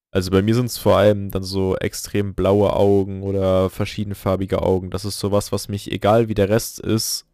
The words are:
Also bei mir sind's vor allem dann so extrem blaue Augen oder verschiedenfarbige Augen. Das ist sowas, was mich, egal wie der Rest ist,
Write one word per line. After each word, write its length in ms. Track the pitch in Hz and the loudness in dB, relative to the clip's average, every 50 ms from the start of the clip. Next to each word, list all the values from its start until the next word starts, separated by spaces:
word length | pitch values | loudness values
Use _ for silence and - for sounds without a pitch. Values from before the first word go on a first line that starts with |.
| _ _ - | _ _ -4
Also 160 | 98 92 92 | -4 -2 2
bei 120 | 95 95 98 | 2 2 2
mir 120 | 107 113 | 4 2
sind's 240 | 120 127 117 - - | 0 0 -2 -4 -2
vor 180 | - 104 92 | 2 2 4
allem 360 | 90 101 107 104 101 98 98 90 | 6 6 4 4 2 -2 -6 -6
dann 100 | 95 95 | -6 -6
so 320 | 92 95 98 95 92 92 | -4 -4 -2 0 0 -2
extrem 580 | - - 107 - - - - - 101 101 101 90 | -2 -4 -6 -6 -8 -12 -4 -2 -2 -2 -2 -2
blaue 380 | - 90 92 98 104 101 95 - | -2 2 2 4 4 4 4 4
Augen 520 | - 101 101 101 98 95 98 98 95 98 | 4 4 4 4 4 2 0 -6 -8 -6
oder 440 | 98 98 98 95 95 92 92 95 92 | -4 -2 0 0 2 2 2 2 0
verschiedenfarbige 960 | - - 104 - - - 104 98 98 - - 98 95 92 98 95 - - - | -2 -4 -6 -6 -4 -8 -6 -6 -8 -4 -2 -2 0 0 0 -2 -2 -2 0
Augen. 280 | - 95 92 92 92 | 0 0 0 -2 -6
Das 140 | 90 92 98 | -8 -8 -8
ist 140 | 101 - - | -8 -8 -4
sowas, 320 | - 101 98 101 101 - | -4 0 0 0 -2 -2
was 160 | - 104 - | -6 -6 -6
mich, 240 | - 101 101 - - | -6 -8 -8 -6 -8
egal 380 | - 101 - 101 107 117 117 110 | -8 -2 2 4 4 4 2 2
wie 60 | 107 | 2
der 140 | 101 98 95 | 0 2 2
Rest 300 | 107 113 - - - - | 2 0 0 -2 -10 -8
ist, 480 | - - 107 113 - - - - - _ | -4 -2 -2 0 -2 -4 -6 -8 -10 _